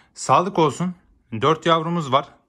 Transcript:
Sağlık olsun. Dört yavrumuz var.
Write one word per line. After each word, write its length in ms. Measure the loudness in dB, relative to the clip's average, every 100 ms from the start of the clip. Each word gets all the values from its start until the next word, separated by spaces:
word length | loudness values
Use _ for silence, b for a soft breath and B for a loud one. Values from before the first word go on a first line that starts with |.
| B
Sağlık 460 | -10 2 2 2 0
olsun. 360 | 0 0 -6 -6 _ _ _ -2
Dört 240 | 0 0 0
yavrumuz 460 | 0 0 -4 0
var. 180 | -2 -2 _